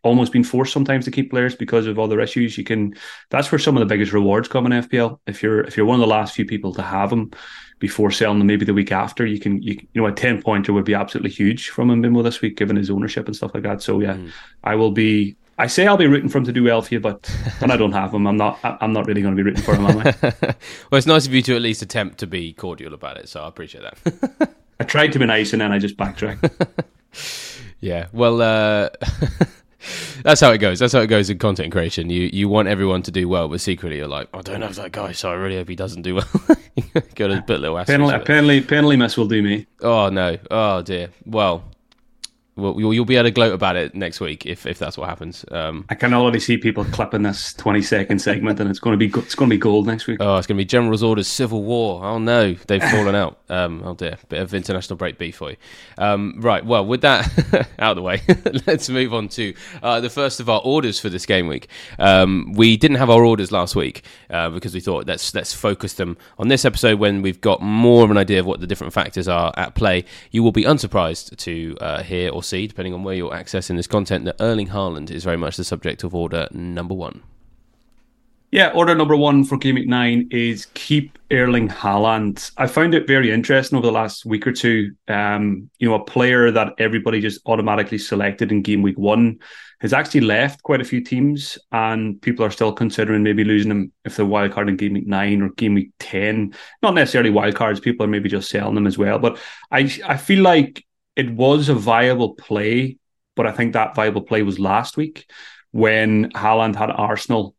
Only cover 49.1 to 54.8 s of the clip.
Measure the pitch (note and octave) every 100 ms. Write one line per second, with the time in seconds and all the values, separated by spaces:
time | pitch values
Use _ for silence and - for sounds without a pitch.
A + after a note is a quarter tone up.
49.1 | A2+ - - C3 G#2 A2+ G#2 G#2 A2 -
50.1 | A2 G2+ F#2+ F2+ G2+ F#2+ B2 A#2 A2 A2+
51.1 | G#2+ F#2+ - B2 A2 G#2 A#2+ A2+ F2+ G2
52.1 | A2+ A2+ A#2+ G#2 F2 - G2 - G#2+ G2+
53.1 | G2+ E2+ - _ F2+ F2 E2 F#2 F2 F2
54.1 | - _ D#2+ F#2 G2 F2+ F#2